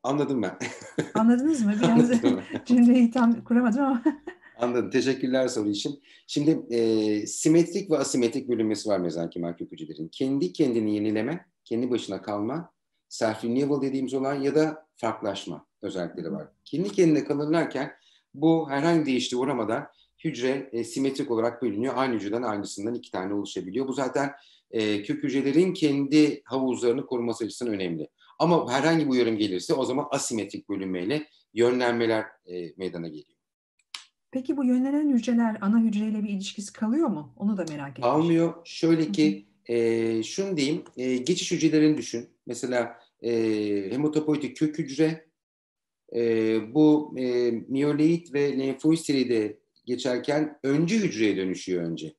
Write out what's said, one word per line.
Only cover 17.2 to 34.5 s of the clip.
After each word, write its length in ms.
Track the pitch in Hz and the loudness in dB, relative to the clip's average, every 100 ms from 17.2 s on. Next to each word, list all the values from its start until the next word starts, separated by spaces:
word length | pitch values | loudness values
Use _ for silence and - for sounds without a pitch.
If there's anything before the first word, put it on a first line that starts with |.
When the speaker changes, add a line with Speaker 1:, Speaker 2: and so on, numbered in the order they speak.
Speaker 1:
kalırlarken 680 | - 143 151 165 147 127 147 - _ _ _ | 2 -2 0 0 0 -4 -8 -12 _ _ _
bu 360 | 139 160 160 151 | 0 2 4 2
herhangi 360 | 139 160 165 139 | 0 2 2 2
değişikliğe 360 | 127 123 123 | 0 0 -2
uğramadan 460 | 131 120 107 120 - _ _ _ | 0 -2 -2 -4 -6 _ _ _
hücre, 460 | 165 120 127 135 - | -6 -2 -2 -2 -4
e, 120 | 117 | -6
simetrik 480 | 113 - 135 135 151 | -6 -2 -2 -2 -2
olarak 300 | 113 117 117 | 0 0 0
bölünüyor. 320 | 120 101 131 123 | -4 -2 -2 0
Aynı 180 | 131 113 | 0 -2
hücreden 260 | 101 113 | -2 -4
aynısından 540 | 123 101 98 - 104 120 | -2 -4 -6 -8 -6 -8
iki 160 | - | -8
tane 220 | 95 95 | -8 -4
oluşabiliyor. 540 | 101 101 95 90 104 135 | -4 -4 -8 -6 -6 -4
Bu 60 | |
zaten, 380 | 127 127 143 139 - _ _ _ | -2 -2 -2 -4 -6 _ _ _
e, 320 | 113 107 104 | -2 0 -2
kök 200 | 101 147 | -2 -4
hücrelerin 500 | 143 131 135 143 185 | -2 0 2 4 2
kendi 680 | 175 147 139 139 151 147 143 - | 2 0 2 4 4 4 2 -4
havuzlarını 600 | 131 131 110 120 127 127 | -2 0 0 0 0 -2
koruması 400 | 123 120 110 107 | -4 -2 -4 -6
açısından 280 | - 123 | -6 -6
önemli. 360 | 101 92 80 76 _ _ - | -4 -4 -4 -8 _ _ 0
Ama 320 | 165 165 123 | 2 4 2
herhangi 340 | 131 156 165 143 | 2 4 2 2
bir 60 | |
uyarım 260 | 127 113 107 | 2 2 2
gelirse 360 | 101 92 - | 0 -2 -2
o 120 | 147 123 | 0 0
zaman 220 | 127 143 | -2 -2
asimetrik 580 | 135 - 117 98 101 - | -4 -2 -4 -4 -10 -8
bölünmeyle 580 | 98 95 90 92 147 151 _ _ | -6 -4 -4 -2 -4 -6 _ _
yönlenmeler, 720 | 107 120 123 123 117 113 110 104 _ - | 2 2 4 0 0 0 0 -2 _ -14
e, 280 | 90 82 87 | -10 -10 -8
meydana 300 | 92 87 82 | -8 -6 -10
geliyor. 300 | 76 - _ _ _ _ _ _ - - _ _ | -12 -20 _ _ _ _ _ _ -20 -20 _ _
Speaker 2:
Peki 260 | 262 262 | -10 -6